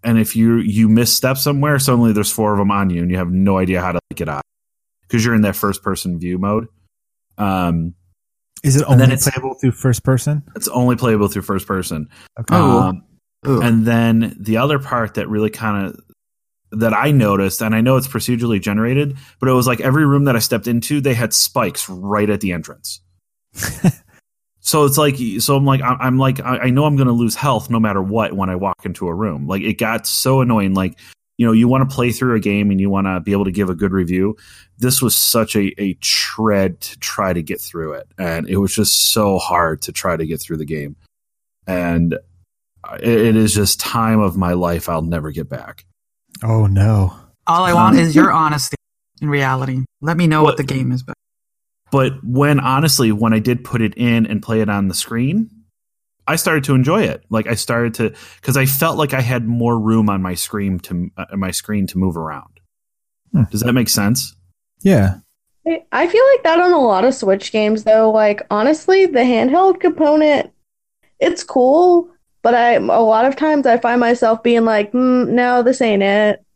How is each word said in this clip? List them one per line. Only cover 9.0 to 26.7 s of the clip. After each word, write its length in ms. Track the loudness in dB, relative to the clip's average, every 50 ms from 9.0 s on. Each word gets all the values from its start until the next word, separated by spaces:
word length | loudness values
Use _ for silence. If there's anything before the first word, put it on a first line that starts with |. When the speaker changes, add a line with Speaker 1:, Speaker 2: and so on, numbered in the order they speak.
| 6
Speaker 2:
only 60 | 4 2
Speaker 1:
it's 120 | 2 -2 -2
Speaker 2:
playable 260 | -4 -4 -8 -8 -8
through 160 | -2 -2 -2
first 320 | -2 0 0 0 0 0 _
person? 400 | 0 0 0 0 -2 -4 -4 -6 -10 -14
Speaker 1:
It's 120 | -10 -8
only 280 | -4 -2 0 2 2 0
playable 320 | 0 0 0 2 2 0
through 140 | 0 -2 -6 -6
first 220 | -4 -6 -6 -4
person. 420 | -4 -6 -4 -4 -6 -8 -8 -10 -12 _ -20 -20 _ _ -12
Speaker 2:
Okay. 160 | -2 0 2
Speaker 3:
Ooh. 40 | 2
Speaker 1:
Um, 440 | 4 4 4 2 2 0 -2 -6 _ _ _ _ _ _ _ _ -4
Speaker 3:
Ooh. 140 | -2 0 0
Speaker 1:
and 240 | 2 2 2 2 2
then 500 | 2 2 2 2 2 2 0 0 -2 -6 -10
the 180 | -4 -2 -2
other 200 | 0 0 0 -2 -2
part 360 | -2 -4 -4 -4 -4 -4 -6
that 120 | -8 -6 -4
really 200 | -4 -2 -2 -4
kinda, 460 | -4 -4 -6 -4 -4 -4 -6 -8 -10 -16 _ _ _ _ _ _ _ _ _ _ _ _ _ _
that 220 | -4 -2 0 0 0
I 180 | 0 0 2
noticed, 500 | 2 4 4 2 2 0 0 -2 -2 -4 -4
and 100 | -2 0
I 80 | 0
know 140 | 2 2 2
it's 100 | 0 0
procedurally 540 | -2 -6 -6 -4 -2 -4 -2 -2 -2 -2 -2
generated, 560 | -2 -2 -2 -2 -2 0 0 -2 -2 -4 -6 -10 -16 -20 _ _
but 100 | -2 0
it 40 | 2
was 120 | 2 2
like 140 | 0 -2 -2
every 240 | 0 0 2 2 2
room 200 | 4 4 2 2
that 100 | 2 2
I 40 | 0
stepped 280 | 0 -2 -4 -4 -2
into, 340 | -2 -2 -2 -2 -2 -4 -2
they 120 | 0 0 0
had 180 | 0 -2 -2 0
spikes 560 | -2 -2 -2 -2 -4 -4 -4 -4 -8 -10 -10
right 400 | -12 -12 -6 -4 0 0 0 0
at 120 | -2 -2
the 100 | -2 -4 -4
entrance. 480 | -6 -8 -12 -20 _ -16 -16 -16 -16 _ _ _ _ _ _ _ _ _ _ _
Speaker 2:
<laughs> 280 | -10 -10 -10 -8 0 0 0 0 -2 _ _ _ _ _ _ _ _ _ _ _ _
Speaker 1:
So 220 | -6 -2 0 2 2
it's 120 | 2 2 2
like, 160 | 2 0 0 -2 -6 -6 -4 -4
so 160 | -2 0 0
I'm 100 | 2 2
like, 160 | 2 2 0
I'm, 160 | 0 -2 -2 -2
I'm 180 | -2 0 0 2
like, 200 | 2 0 0 -2
I, 160 | -4 -6 -4
I 120 | -2 0
know 160 | 0